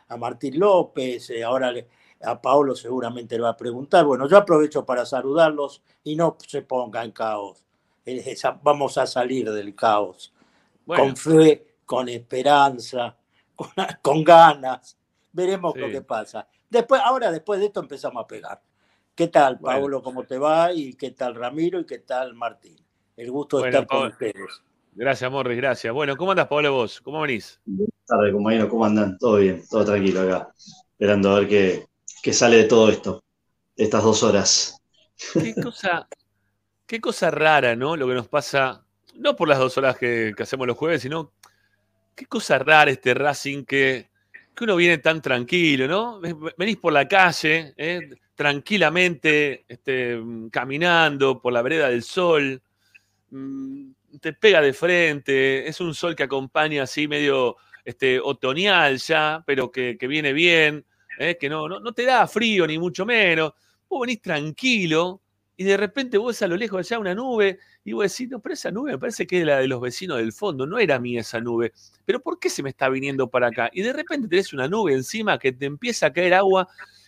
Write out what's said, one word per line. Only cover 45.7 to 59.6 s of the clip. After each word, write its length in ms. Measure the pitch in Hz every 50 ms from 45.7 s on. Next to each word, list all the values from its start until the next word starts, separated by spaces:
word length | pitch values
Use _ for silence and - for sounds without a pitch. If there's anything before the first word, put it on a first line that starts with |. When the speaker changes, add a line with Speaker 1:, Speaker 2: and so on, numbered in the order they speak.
| 143 127 131 135
Speaker 2:
¿no? 320 | 170 196 226 240 233 202
Ve-, 160 | 175 170 170 151 156 160 - -
venís 200 | 180 220 220 -
por 140 | - 170
la 160 | 156 143 139 139
calle, 680 | 196 190 185 180 160 - - 156 156 165 160 143 - -
¿eh? 320 | 143 160 175 175 156 143 131 - _ _ _
Tranquilamente, 1300 | - 147 147 143 143 127 - 208 202 170 151 156 180 180 180 175 139 - 160 151 151 147 143 127 - _ -
este, 500 | 113 - _ - 131 127 127 120 120 117
mm, 320 | 113 117 117 113 113 113
caminando 920 | - 139 127 131 135 147 170 175 170 165 160 156 143 139 135 135 131 -
por 140 | - 123 123
la 80 | 120
vereda 280 | 117 127 156 160 147 131
del 120 | 123 120
Sol, 580 | 113 - - 190 180 175 156 147 143 135 135 127 _ _ _ _ _ _ _ _ _ _ _ _ _ _
mm, 640 | - 135 135 135 135 135 135 135 135 139 139 135 131 _ _ _ 143 147
te 140 | - 160 151
pega 280 | - - 220 190 165
de 120 | 147 139 131
frente, 920 | - - 175 180 175 170 160 147 143 127 - 139 135 135 135 135 135 120 151
es 120 | 156 -
un 140 | 180 170 151
sol 220 | - - 170 160
que 80 | 147 147
acompaña 600 | 127 135 135 135 131 - 156 156 156 151 143 135
así 240 | 127 - 151 151 147
medio, 500 | 147 147 147 143 139 135 127 120 - - _ _ - - _
este, 340 | - 120 - - 131 127 127
otoñal 800 | - 110 135 - - 127 135 160 190 208 196 175 - 139 135 127
ya, 460 | - - 160 156 156 151 156 160 165
pero 260 | - 139 131